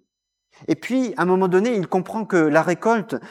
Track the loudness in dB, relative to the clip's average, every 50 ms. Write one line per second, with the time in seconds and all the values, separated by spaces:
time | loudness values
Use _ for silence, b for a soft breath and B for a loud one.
0 | _ _ _ _ _ _ _ _ _ B B B B -4 -4 -4 -4 -2 -2 -2
1 | -2 -2 -2 -2 0 2 2 2 2 2 2 2 2 0 0 -2 -2 -2 -2 -4
2 | -2 -4 -6 -8 -4 0 0 2 2 4 4 4 2 2 0 0 0 0 0 0
3 | -2 -6 -8 B B B